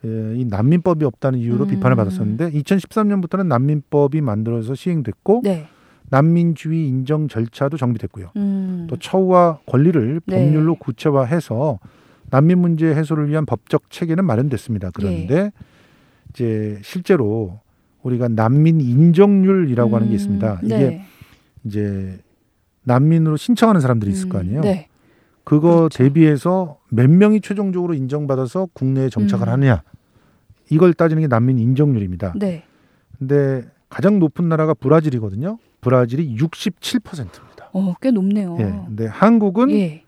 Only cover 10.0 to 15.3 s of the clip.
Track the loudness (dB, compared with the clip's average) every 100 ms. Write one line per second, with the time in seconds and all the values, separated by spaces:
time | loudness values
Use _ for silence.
10 | 0 -4 -4 0 2 2 0 -2 -6 -4
11 | 0 0 0 -2 -4 -4 -2 -4 -10 _
12 | _ _ -2 2 4 2 0 0 0 0
13 | -2 -2 -2 -2 -2 -6 _ -4 _ -10
14 | -4 -2 0 0 -2 -4 -6 -6 -6 -6
15 | -6 -4 -2